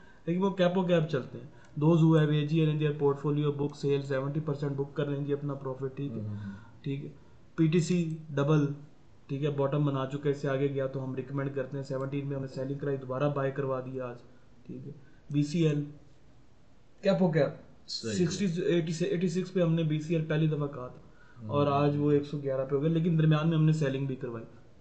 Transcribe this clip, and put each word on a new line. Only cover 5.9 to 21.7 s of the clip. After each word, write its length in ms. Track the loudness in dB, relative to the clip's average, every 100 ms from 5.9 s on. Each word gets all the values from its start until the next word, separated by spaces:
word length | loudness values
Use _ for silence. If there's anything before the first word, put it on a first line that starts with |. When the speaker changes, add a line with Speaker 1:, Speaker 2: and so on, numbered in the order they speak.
| -6
Speaker 1:
ठीक 140 | -8
है। 140 | -6 -8
Speaker 2:
हम्म। 260 | -8 -10 -12 -16 -12 -8
Speaker 1:
ठीक 180 | -6
है। 100 | -8 -16 -20 -20 -8 2
पीटीसी 460 | 4 4 2 0 0 -6 -6
double 360 | -2 2 4 2 -2 -12 -20 -20 -20 -10
ठीक 140 | -4
है, 120 | -2 0
bottom 300 | 0 2 0
बना 200 | 0 -4
चुका 240 | -2 -2
है, 60 | -2
इससे 120 | -2
आगे 200 | 0 0
गया 200 | -2 -4
तो 120 | -4
हम 160 | -6 -6
recommend 380 | -6 -4 -4
करते 240 | -4 -4 -6
हैं। 60 |
सेवनटीन 440 | -6 -6 -4 -4 -4
में 80 | -6
हमने 120 | -6
selling 320 | -6 -6 -4
कराई, 180 | -4 -4
दोबारा 320 | -4 -2 0
बाय 220 | 0 -2
करवा 280 | -2 -4 -4
दिया 240 | -6 -8 -8
आज, 120 | -10 -18 -20 -20 -20 -14
ठीक 180 | -14 -14
है। 80 | -16 -20 -20 -4
बीसीएल, 540 | -2 0 2 2 0 -4 -12 -20 -20 -20 -20 -20 -20 -20 -20 -20 -2
क्या 100 | 0 4
हो 120 | 4
गया? 180 | 4 2 -2 -16 -20 -12
Speaker 2:
सही 240 | -8 -4
है। 60 | 0
Speaker 1:
सिक्सटी 300 | 0 2 0
से 140 | 0 2 2
एटी 160 | 0
से, 120 | -2 0
एटी 240 | 0 0
सिक्स 200 | 0 -2
पे 120 | 2
हमने 220 | 2 2
बीसीएल 380 | 2 0 0 -2
पहली 260 | 0 2 2
दफ़ा 200 | 0 -4
कहा 200 | -6 -12
था 600 | -14 -20 -20 -20 -14 -4
और 180 | 0
Speaker 2:
हम्म। 80 | 2